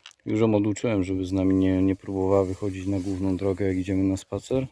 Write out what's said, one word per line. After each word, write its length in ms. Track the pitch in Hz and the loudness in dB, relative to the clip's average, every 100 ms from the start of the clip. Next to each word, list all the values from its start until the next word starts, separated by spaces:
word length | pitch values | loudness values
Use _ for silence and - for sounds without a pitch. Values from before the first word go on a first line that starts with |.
| - - | -20 -12
już 140 | 117 107 | -2 2
ją 160 | 113 | 4
oduczyłem, 480 | 104 107 101 123 101 | 4 2 0 0 0
żeby 220 | 90 95 | 0 -2
z 60 | 92 | -2
nami 240 | 95 95 | 0 2
nie, 260 | 95 92 92 | 4 4 4
nie 140 | 95 | 2
próbowała 500 | 92 101 95 95 98 | 0 -4 -2 2 2
wychodzić 420 | 92 92 104 95 92 | 2 -2 -6 -6 -4
na 120 | 98 | -4
główną 380 | 92 92 95 90 | -4 -2 -2 0
drogę, 300 | 98 92 98 | 0 0 0
jak 100 | 92 | -2
idziemy 260 | 92 95 | 0 0
na 140 | 95 95 | 0 0
spacer, 500 | - 101 - 131 131 | -4 -8 -4 -4 -4